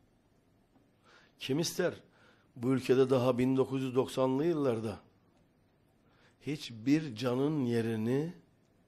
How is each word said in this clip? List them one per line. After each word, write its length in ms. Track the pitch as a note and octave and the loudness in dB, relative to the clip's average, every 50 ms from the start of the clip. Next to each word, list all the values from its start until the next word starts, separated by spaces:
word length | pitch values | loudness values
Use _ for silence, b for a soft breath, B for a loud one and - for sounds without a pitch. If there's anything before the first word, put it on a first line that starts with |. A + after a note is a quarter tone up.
| _ _ _ _ _ _ _ _ _ _ _ _ _ _ _ _ _ _ _ _ B B B B B B B - | _ _ _ _ _ _ _ _ _ _ _ _ _ _ _ _ _ _ _ _ B B B B B B B -10
Kim 200 | - - C3 D#3 | -6 -2 -2 -2
ister 360 | E3+ - - - F#3 D#3 G#2+ - - b b b b b b b b b b | -2 -2 -2 -2 -2 -2 -2 -6 -16 b b b b b b b b b b
bu 160 | B2 A#2 C3 | -4 0 0
ülkede 380 | C3+ B2+ - - B2 C3 C3+ B2 | 0 2 4 4 4 4 4 4
daha 280 | C3+ B2+ A#2+ C3 B2+ A#2+ | 4 2 2 2 2 2
bin 180 | B2+ C3 C3 | 2 2 2
dokuz 260 | C3 B2+ B2 C3 C3+ | 2 0 0 -2 -4
yüz 120 | C3 C3 A#2+ | -4 -2 0
doksanlı 520 | C3 C3 C3 - C3+ C3 C3 C3 C3+ D#3 | 0 0 0 0 0 0 2 2 0 0
yıllarda 540 | F3 E3+ D3+ C#3 C3 A#2 A2+ A2 A2+ F#2+ F2 - _ _ _ _ _ _ _ _ _ _ _ _ _ _ _ _ _ _ _ _ b b b b b b b | 0 0 0 0 0 0 -2 -4 -6 -8 -10 -14 _ _ _ _ _ _ _ _ _ _ _ _ _ _ _ _ _ _ _ _ b b b b b b b
hiçbir 760 | - C3 D3+ D3+ - - A#2+ A2 G#2+ C3+ D3 D#3+ D#3+ D3 A2 | -10 -8 -8 -8 -10 -14 -12 -4 0 2 2 2 2 -4 -8
canın 480 | G#2+ B2+ B2 A#2+ B2+ C#3 D3 D#3 D3 C3 | -4 -2 -2 0 0 0 0 0 0 0
yerini, 720 | A#2+ A#2+ A#2 A2 A2+ A2+ A2 A2 A#2 B2+ C#3 D#3 E3+ F3+ - - _ _ _ _ _ _ _ _ | 0 2 0 0 0 -2 -2 0 0 0 0 -2 -4 -8 -14 -20 _ _ _ _ _ _ _ _